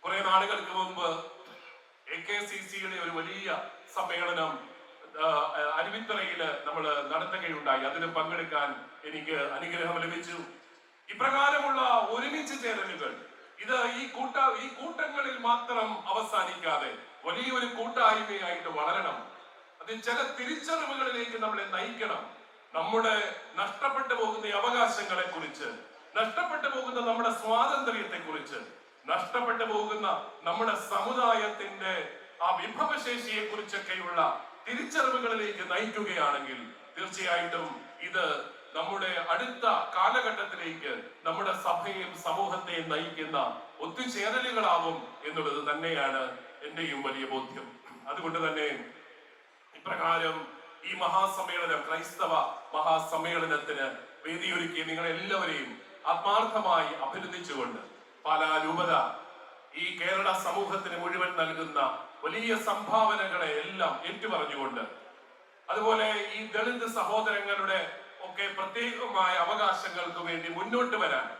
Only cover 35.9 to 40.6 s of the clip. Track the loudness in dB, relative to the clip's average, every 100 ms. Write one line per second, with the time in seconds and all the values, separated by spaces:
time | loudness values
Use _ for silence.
35.9 | -2 -2 2 2 2 -2 -8 -10 -14 -16
36.9 | -8 -8 -4 0 2 2 -2 -4 -8 -12
37.9 | -12 -4 0 0 0 -6 -14 -10 -4 -2
38.9 | -2 -2 -2 0 0 0 0 4 4 2
39.9 | 4 6 6 2 -2 -4 -4